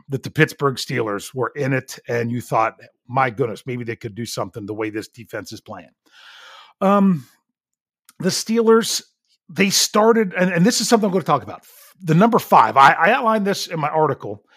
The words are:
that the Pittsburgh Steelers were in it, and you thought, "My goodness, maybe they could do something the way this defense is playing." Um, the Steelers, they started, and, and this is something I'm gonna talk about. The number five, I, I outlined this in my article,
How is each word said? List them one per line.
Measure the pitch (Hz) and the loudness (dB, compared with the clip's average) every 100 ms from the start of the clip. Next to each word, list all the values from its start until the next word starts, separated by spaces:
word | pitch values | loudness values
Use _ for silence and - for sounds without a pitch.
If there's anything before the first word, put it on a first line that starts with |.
| - | -10
that | 135 | -10
the | - | -6
Pittsburgh | - 151 - 143 | 0 0 0 -4
Steelers | 120 - 127 110 101 - | -4 -6 -6 -6 -8 -8
were | 131 117 | -6 -6
in | 147 131 | -4 -4
it, | 131 - - - | -2 -4 -14 -6
and | 120 117 | -4 -4
you | 120 | -6
thought, | - 120 110 - - _ - | -4 -2 -2 -4 -16 _ -6
"My | 127 131 | -2 -2
goodness, | 104 123 98 - | -2 -6 -6 -10
maybe | 123 | -10
they | 117 113 | -10 -10
could | 117 | -12
do | 101 117 | -12 -10
something | - 104 - 101 | -8 -10 -10 -12
the | |
way | 107 110 | -8 -8
this | 107 98 | -8 -12
defense | - 107 113 92 | -16 -14 -14 -14
is | 107 | -16
playing." | - 98 80 _ _ - - - - - - _ | -18 -20 -20 _ _ -20 -20 -20 -20 -20 -20 _
Um, | 196 202 196 165 120 _ _ _ _ _ _ _ _ - | 0 2 2 0 -4 _ _ _ _ _ _ _ _ -8
the | 185 | -6
Steelers, | - - 226 226 226 - - - _ _ _ _ | -4 -2 0 4 4 2 -4 -10 _ _ _ _
they | 156 196 | -2 0
started, | - - 208 220 226 202 | 0 0 4 4 4 0
and, | 185 185 | 0 0
and | 175 190 | 2 2
this | 240 | 2
is | 220 | 0
something | 233 208 | 0 2
I'm | |
gonna | 180 | -2
talk | 156 143 | 0 -2
about. | - - - - - _ | -2 -14 -20 -20 -20 _
The | 170 160 | 0 4
number | 226 220 | 4 2
five, | - 170 113 117 | 4 4 6 6
I, | 139 | 6
I | 160 165 | 6 2
outlined | 262 233 220 196 | 2 0 0 0
this | 190 - | -4 -6
in | 165 | -6
my | 147 | -4
article, | 156 151 123 107 101 _ | 0 0 -2 -8 -14 _